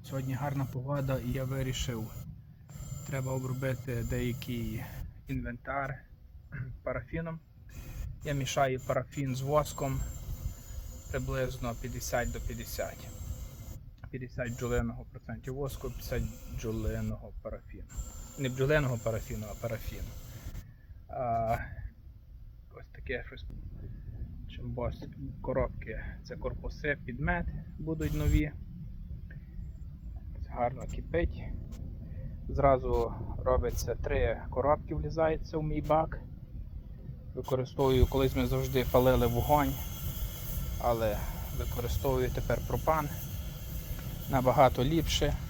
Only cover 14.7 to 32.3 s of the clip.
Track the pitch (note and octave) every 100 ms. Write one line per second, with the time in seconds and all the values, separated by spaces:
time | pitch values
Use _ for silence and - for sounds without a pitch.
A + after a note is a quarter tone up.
14.7 | A#2+ A#2 B2 A#2 B2+ - A2+ C3 C3 C3+
15.7 | - C3 - - B2 A2 - - - A2+
16.7 | A2+ A2 A2+ A2 A2 A2 - A2 A2 -
17.7 | - F2 B2+ - - - - C3 C3 C3+
18.7 | D3+ C3+ A#2 A2+ A2 - A2 G#2+ G2 A#2
19.7 | A2 - - - - - - - - -
20.7 | - - - - - B2 A2+ A2+ A#2 -
21.7 | - - - - - - - - - -
22.7 | - - - - B2 - B2+ - - -
23.7 | - - - - - - - - - B2
24.7 | A#2+ A#2+ A2 - - C3+ B2+ - C3 A#2+
25.7 | - A2+ A2 - - - - B2+ - A#2+
26.7 | - D3+ C#3 - B2 D#3 F3 E3 - -
27.7 | - D#3 D#3 D#3 D3+ D3 D3+ D3+ - -
28.7 | - - - - - - - - - -
29.7 | - - - - - - - - B2 A#2+
30.7 | B2 G#2+ B2 - E3+ E3 - - - -
31.7 | - - - - - -